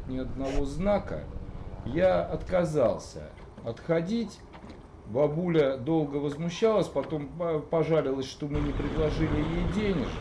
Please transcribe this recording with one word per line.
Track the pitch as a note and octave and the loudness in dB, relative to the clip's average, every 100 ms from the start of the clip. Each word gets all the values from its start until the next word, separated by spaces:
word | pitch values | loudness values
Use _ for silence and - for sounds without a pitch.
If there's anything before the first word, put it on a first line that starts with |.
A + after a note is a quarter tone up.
| - | -6
ни | C3 | -4
одного | B2+ C3 C3+ C#3 | -4 -4 0 0
знака, | C#3 D3 G3 G3+ - D#2 C#2+ - - - - - | 0 0 2 2 0 -6 -8 -10 -10 -10 -10 -10
я | - D3 F#3 F3+ | -4 2 4 4
отказался | - D#3+ - F3+ E3 D3+ A2+ E2 - D#2+ D2+ - - - | 0 -4 0 2 2 4 4 2 -4 -12 -12 -16 -18 -12
отходить. | A2+ A#2 - E3 E3+ A#3 A3+ - - - - - - - - | -10 -8 0 0 2 -2 -2 -8 -18 -18 -16 -16 -18 -18 -4
Бабуля | A2+ D3 D#3 F3+ D#3+ C#3 - | 0 2 2 2 4 4 2
долго | B2+ D#3+ C#3+ C#3+ | 2 2 2 0
возмущалась, | D3 C#3+ E3+ - A3 G#3+ D#3 | -2 -2 -4 2 4 4 2
потом | - C3 D3+ C#3 | 0 -2 -4 -6
по-, | D#3 E3+ D#3 | -4 0 0
пожалилась, | D3+ E3 D#3 D#3 C#3 C3+ C3 | 0 2 4 4 4 0 -2
что | - D3 | -6 -2
мы | D3 | 0
не | D3 | 0
предложили | C#3 C#3+ C#3 D#3 D3+ D#3 D3+ | 0 0 2 0 2 2 2
ей | D#3 E3+ E3+ | 0 0 0
денежек | F#3 G#3 E3+ G2 - | 2 2 0 0 -4